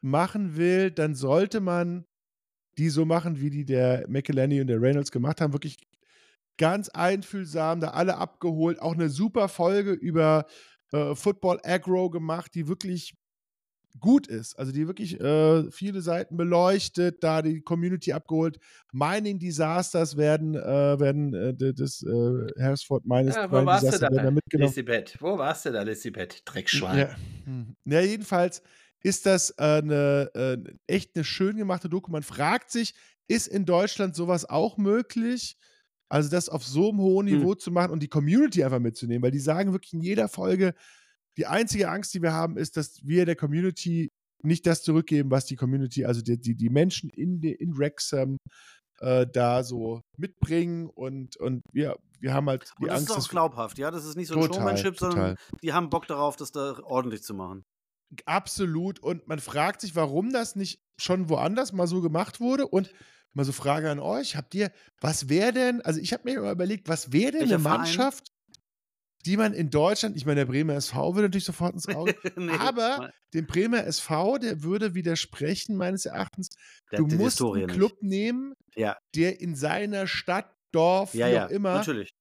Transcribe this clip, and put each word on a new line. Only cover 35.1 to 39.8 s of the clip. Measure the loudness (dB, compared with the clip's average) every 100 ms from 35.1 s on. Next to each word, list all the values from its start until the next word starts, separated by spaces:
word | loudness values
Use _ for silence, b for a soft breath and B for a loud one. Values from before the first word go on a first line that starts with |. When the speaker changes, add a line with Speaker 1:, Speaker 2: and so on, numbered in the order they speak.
| -2 -2 -2 -6 -14 b b b _ _
Speaker 1:
Also | 0 2
das | 0 -2
auf | -6 -4
so | 2 2
einem | 4
hohen | 4 4 4
Speaker 3:
Hm. | 4
Speaker 1:
Niveau | 2 0
zu | -2
machen | 0 0
und | 0
die | -2
Community | 0 4 4 4 4
einfach | 2 2
mitzunehmen, | 0 -2 -4 0
weil | 0
die | 0
sagen | 0 0 0
wirklich | -2